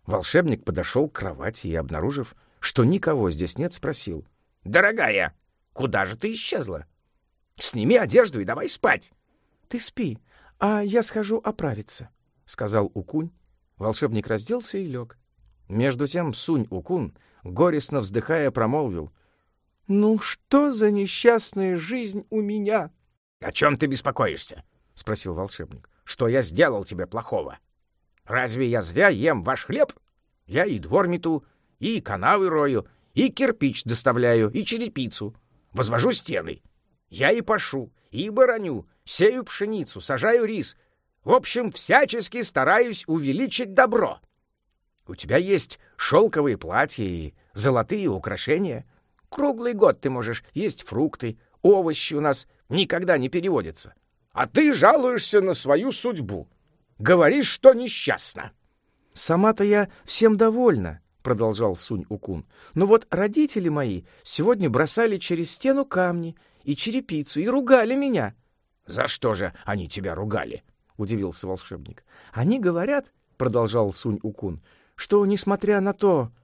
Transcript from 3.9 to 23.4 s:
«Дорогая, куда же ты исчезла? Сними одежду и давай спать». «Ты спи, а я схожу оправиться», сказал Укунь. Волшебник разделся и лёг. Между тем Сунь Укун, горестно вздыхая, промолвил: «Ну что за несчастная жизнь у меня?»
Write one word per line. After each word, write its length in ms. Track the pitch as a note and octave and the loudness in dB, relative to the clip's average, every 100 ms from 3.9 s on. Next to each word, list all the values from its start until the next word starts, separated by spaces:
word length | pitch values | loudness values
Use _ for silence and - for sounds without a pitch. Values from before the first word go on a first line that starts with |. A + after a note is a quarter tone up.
| D3+ - D#2+ - _ _ _ | -8 -8 -10 -14 _ _ _
«Дорогая, 720 | F#2 C#3 G3+ A3+ C3+ G2 D#2+ - _ _ _ | 0 2 2 2 0 0 -2 -6 _ _ _
куда 320 | - C3 A#2 | -6 -2 -2
же 120 | F#2+ A2+ | -2 -4
ты 160 | G#3 | -6
исчезла? 520 | A3 - - A#2 E2 D2+ _ _ _ _ _ _ - | -6 -6 -6 -6 -10 -14 _ _ _ _ _ _ -8
Сними 380 | - A#2+ A2+ A#3+ | -6 -2 4 4
одежду 440 | D#3+ D#3 A3 B2+ | 6 4 4 -2
и 40 | |
давай 240 | F#2+ A#2+ - | -4 -6 -6
спать». 440 | - - C3 - _ _ _ _ _ _ | -2 0 0 -4 _ _ _ _ _ _
«Ты 120 | A#3+ | -10
спи, 380 | - - F#3+ A2+ _ _ _ _ | -8 -6 -6 -6 _ _ _ _
а 220 | G3+ G#3+ | 0 0
я 180 | G#3 A3+ | 0 0
схожу 380 | A3+ A3+ G3+ A3 | 0 -4 -2 -2
оправиться», 680 | - A3 D#3 G#2+ G#2+ - A#2+ _ _ _ | -2 -4 -6 -6 -10 -16 -18 _ _ _
сказал 460 | _ - G#2+ G#2+ G2+ | _ -8 -2 0 0
Укунь. 380 | - F2+ D#3 E3+ - _ _ _ _ | -4 -6 -6 -6 -10 _ _ _ _
Волшебник 480 | G#2 A2 C#3+ A2 - | -4 -2 -2 -2 -2
разделся 520 | A2 A2 A#3+ A3+ G3 | -6 -4 -6 -6 -8
и 80 | F3+ | -8
лёг. 320 | B2 A#2 - _ _ _ _ _ | -8 -12 -18 _ _ _ _ _
Между 380 | G2+ C3 B2 C#3+ | 0 0 0 -2
тем 260 | F3 E3 | -2 -4
Сунь 340 | A2 - D#3 A2 | -4 -2 0 0
Укун, 460 | F#2 - F3 G#2 - _ _ | -6 -4 -4 -4 -10 _ _
горестно 580 | - F#2 F3 D3+ - C#3+ | -12 2 2 2 -2 -4
вздыхая, 500 | G2 G#2+ - D#3+ C#3+ | -2 -4 0 0 0
промолвил: 600 | B2+ A2 D3 C3+ F2 - _ _ _ _ _ _ _ - | 0 0 0 -2 -6 -10 _ _ _ _ _ _ _ -2
«Ну 320 | G3+ G#3 A3 | 2 4 2
что 520 | - - _ C#4 D4 | -2 -10 _ 4 4
за 200 | A#3 G#3+ | 2 2
несчастная 840 | G3+ G3 - A#3+ A#3 A3 G3+ F#3+ F3 | 2 -2 4 4 4 0 -4 -2 -2
жизнь 500 | E3 B3 A3 G3 - | -4 -6 -6 -8 -6
у 100 | A3 | -4
меня?» 500 | G#3 G#3+ G3+ G#3+ D3+ - _ _ _ _ | -2 -2 0 0 -2 -10 _ _ _ _